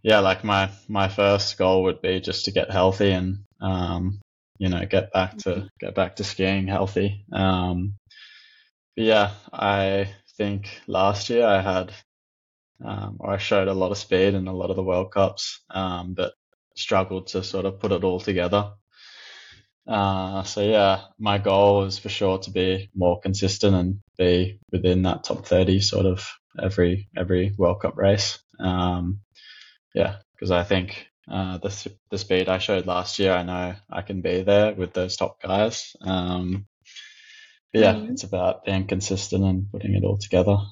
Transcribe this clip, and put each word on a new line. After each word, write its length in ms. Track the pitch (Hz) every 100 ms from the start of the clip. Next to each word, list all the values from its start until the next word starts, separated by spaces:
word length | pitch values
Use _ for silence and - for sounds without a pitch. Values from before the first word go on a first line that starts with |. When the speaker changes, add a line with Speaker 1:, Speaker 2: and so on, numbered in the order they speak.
Speaker 1:
yeah, 180 | 107 107
like, 240 | 95 95
my, 280 | 107 98 95 101 -
my 220 | 104 98
first 500 | 101 101 101 - -
goal 240 | 92 92
would 180 | 92 92
be 180 | 90 92
just 240 | 87 -
to 60 | -
get 200 | 95 -
healthy 400 | 95 92 95 101
and, 320 | 92 92 98 - _
um, 600 | 95 92 90 87 92 101 _ _ _ _
you 120 | 92
know, 140 | 87 92
get 260 | 95 92
back 240 | 95 95 104
to, 140 | 95
Speaker 2:
Mm-hmm. 140 | 90 95 _
Speaker 1:
get 140 | 95
back 220 | 95 92
to 80 | -
skiing 440 | 98 - 95 98 95
healthy. 580 | 95 98 98 98 101 -
Um, 640 | 98 95 92 90 90 98 101 _ - - - _ _ _ _ _
but 100 | -
yeah, 260 | 110 107 101 - -
I 600 | - 101 98 98 98 98 - _ -
think 440 | 104 98 101 - -
last 420 | 92 98 104 -
year 160 | 117
I 160 | 113 98
had, 300 | 95 92 92 - _ _ _ _ _ _ _ _
um, 340 | 107 101 101 104
or 120 | 101
I 60 | 98
showed 300 | - 101 95
a 60 |
lot 160 | 95 92
of 60 | 98
speed 340 | - 92 95
in 140 | 98 92
a 60 |
lot 180 | 92 92
of 40 |
the 80 | 95
World 280 | 92 90 98
Cups, 500 | 98 95 - - - _
um, 460 | 95 92 90 90
but 180 | 92 92 _ _ _ _
struggled 520 | - - 101 95 92 -
to 160 | 95
sort 220 | 95 98
of 140 | 95 98
put 120 | 107
it 120 | 101
all 160 | 95 90
together. 540 | - 90 90 101 104 - _ _ - - - - - - _ _ -
Uh, 560 | 110 98 95 92 98
so 180 | 95 -
yeah, 400 | 101 107 98 95 - _
my 180 | 107 101
goal 480 | 101 98 101 101
is 120 | 95 95
for 120 | 101
sure 280 | - 98 95
to 120 | -
be 380 | 95 92 95 98
more 260 | 95 90 87
consistent 560 | 98 98 95 - 104
and 240 | 92 90 101 _ -
be 420 | 90 90 92 101 _
within 300 | 95 92 92
that 200 | 92 -
top 220 | - -
thirty 340 | - 90 92 95
sort 260 | 98 98
of 220 | 95 92 - - _ -
every, 480 | 95 101 87 98 101 -
every 380 | 90 90 101 101
World 240 | 87 95
Cup 160 | 95 -
race. 420 | 98 101 - - _ -
Um, 640 | 92 90 90 90 87 98 _ - - - - _ _
yeah, 220 | - - 101 _ _
'cause 140 | 95
I 120 | 87
think, 440 | 92 95 92 - - _ -
uh, 280 | 95 95 92
the 120 | 98
s-, 180 | 98 - - _
the 60 | 98
speed 300 | - 92 92
I 120 | 92
showed 260 | - 98
last 320 | 92 90 90 -
year, 160 | 98
I 100 | 90
know 320 | 87 90 90 95 _
I 120 | -
can 200 | 101 98
be 220 | 92 92
there 320 | 92 101 107
with 180 | 101 90
those 220 | 92 92 -
top 240 | - -
guys. 540 | 95 95 110 - - -
Um, 680 | 92 92 90 90 90 95 98 _ - - - - - - - _ _
but 60 | 113
yeah, 180 | 104 98
Speaker 2:
Mm-hmm. 120 | 110
Speaker 1:
it's 140 | 127
about 420 | 98 95 92 -
being 200 | - 95
consistent 580 | 98 95 - 98 - 95
and 280 | 95 92 98
putting 240 | 104 104
it 80 | 98
all 140 | 98 101
together. 400 | - 90 92 101 101